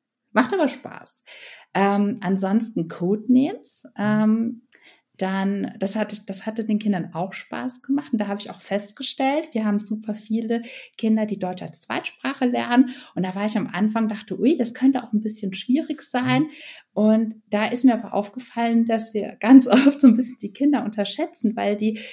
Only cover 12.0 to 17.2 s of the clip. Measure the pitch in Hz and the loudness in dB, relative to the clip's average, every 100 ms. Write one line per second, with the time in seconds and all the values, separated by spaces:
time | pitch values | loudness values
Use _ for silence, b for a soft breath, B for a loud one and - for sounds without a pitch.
12 | - - 262 277 247 240 233 240 247 B | -6 -8 -6 0 0 0 2 4 4 B
13 | B 180 185 190 214 214 - 175 214 226 | B -4 -4 -2 -2 -2 -2 0 0 0
14 | 214 208 - - 254 - 233 - 262 269 | -2 -4 -8 0 2 2 -2 2 2 2
15 | - 214 214 - 190 - - 277 - 302 | 0 -2 -2 -6 -8 -6 -2 0 -2 -8
16 | - 254 254 254 311 B B B B 196 | -6 -2 2 2 0 B B B B 2
17 | 214 220 | 4 4